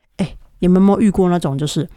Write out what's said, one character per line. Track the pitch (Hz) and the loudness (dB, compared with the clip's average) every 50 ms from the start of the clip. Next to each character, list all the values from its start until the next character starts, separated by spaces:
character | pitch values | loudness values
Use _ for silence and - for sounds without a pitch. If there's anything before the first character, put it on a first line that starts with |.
| _ _ _ - | _ _ _ -8
哎， | 196 - - - - - _ _ | -8 -8 -8 -12 -20 -20 _ _
你 | - 175 | 0 2
们 | 180 190 | 4 4
有 | 190 196 | 4 4
没 | 202 | 2
有 | 190 | 2
遇 | 220 208 | 2 0
过 | 185 - 190 180 | 0 0 0 0
那 | 175 175 | 0 -2
种 | - 160 135 139 | -2 -4 -4 -4
就 | - 151 | -6 -6
是 | - 170 147 - - | -6 -6 -6 -8 -10